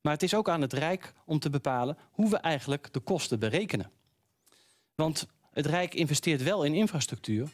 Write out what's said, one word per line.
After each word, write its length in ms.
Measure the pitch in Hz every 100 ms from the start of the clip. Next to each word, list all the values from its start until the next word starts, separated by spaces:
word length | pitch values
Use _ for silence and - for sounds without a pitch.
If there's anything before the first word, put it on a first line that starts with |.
Maar 120 | 151
het 100 | 151
is 100 | 185
ook 160 | 208 208
aan 120 | 170
het 120 | 135
Rijk 400 | 127 156 190 - - -
om 140 | 151
te 100 | 151
bepalen 480 | 143 139 127 127 151 -
hoe 180 | - 220
we 80 | 202
eigenlijk 560 | 165 147 135 143 -
de 60 | 139
kosten 400 | - 180 - 110
berekenen. 520 | 110 151 208 104 90 _ _ _ _ _ _ _ _ _ _ -
Want 320 | 160 156 - _ _
het 140 | - 151
Rijk 280 | 175 180
investeert 500 | - 156 147 - 143
wel 200 | 131 202
in 100 | 147
infrastructuur, 760 | 160 214 151 - - - 107 147